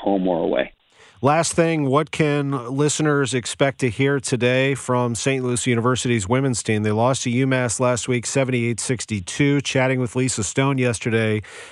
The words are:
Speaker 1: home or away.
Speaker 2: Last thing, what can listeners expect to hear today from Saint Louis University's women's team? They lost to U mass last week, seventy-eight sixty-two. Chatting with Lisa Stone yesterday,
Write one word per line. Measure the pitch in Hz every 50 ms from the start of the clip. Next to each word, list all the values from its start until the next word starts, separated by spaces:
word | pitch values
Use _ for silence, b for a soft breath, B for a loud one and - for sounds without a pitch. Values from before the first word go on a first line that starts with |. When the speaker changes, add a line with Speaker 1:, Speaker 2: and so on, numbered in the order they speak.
Speaker 1:
home | - 101 101 95 92
or | 92 90 82
away. | 85 87 76 62 - - - _ b b b b b b b b
Speaker 2:
Last | - 139 151 165 165 - -
thing, | - 165 165 165 156 143 135
what | 127 147 160 -
can | - - 156 147 143 147 143 139 139 131 117 120 135
listeners | 135 147 151 - - 156 151 147 143 139 120 131
expect | 127 113 - - - 139 139 131 -
to | 139 120
hear | 101 - 135 135 143 139
today | - - 131 113 120 123 127 131 131 139 139
from | 127 - - 127 123 123 120 117
Saint | 107 - 139 135 131 127
Louis | 123 123 120 -
University's | 131 120 113 110 123 127 113 - 127 120 113 92 92
women's | 123 131 139 135 120 -
team? | - - 110 104
They | 107 107
lost | 104 110 117 131 135 -
to | - 127
U | 117 123 135
mass | 135 131 127 127 120 - -
last | 131 123 123 117 - -
week, | 127 123 110
seventy-eight | - - 139 135 123 127 123 117 120 117 101
sixty-two. | - - 131 107 - - 110 101 90 - - - 147 143 143 139
Chatting | 131 - - 135 127 131 131 127
with | 127 113 -
Lisa | 127 131 127 - - 104
Stone | - - - 135 135 139 131
yesterday, | 127 123 113 - - 120 110 113 113 110 107 107 101 B B B B B